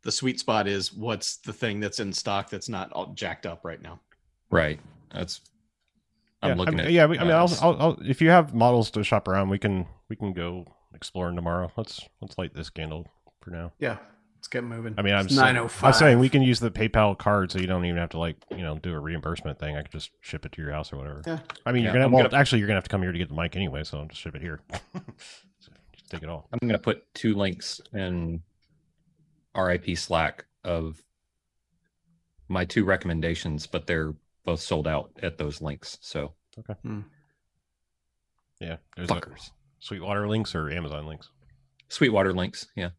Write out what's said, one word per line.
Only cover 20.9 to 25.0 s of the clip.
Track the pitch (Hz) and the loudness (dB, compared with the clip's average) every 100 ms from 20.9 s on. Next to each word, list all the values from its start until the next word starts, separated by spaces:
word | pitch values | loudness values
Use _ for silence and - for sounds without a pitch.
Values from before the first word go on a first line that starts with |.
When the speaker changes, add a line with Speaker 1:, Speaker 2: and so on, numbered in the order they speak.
Speaker 3:
or | 69 | -10
whatever. | 69 73 80 | -10 -10 -8
Speaker 4:
Yeah. | 160 - - - | -8 -10 -10 -2
Speaker 3:
I | |
mean, | 127 | 0
Speaker 2:
Yeah, | 113 | 2
Speaker 3:
you're | |
gonna, | 127 131 | 4 6
Speaker 2:
I'm | |
Speaker 3:
well, | 127 123 | 6 4
Speaker 2:
gonna | 139 | 4
Speaker 3:
actually, | 139 117 | 4 4
you're | 101 | 2
gonna | 101 | 0
have | - | 0
to | |
come | 98 | -2
here | 92 | -2
to | 85 | -2
get | 90 | -4
the | 76 | -4
mic | 85 92 | -4 -2
anyway, | 92 69 78 | -4 -4 -8
so | 73 | -10
I'll | 76 | -10
just | - | -12
ship | 82 73 | -14 -10
it | |
here. | 85 78 _ | -10 -10 _
<laughs> | - - - | -14 -12 -16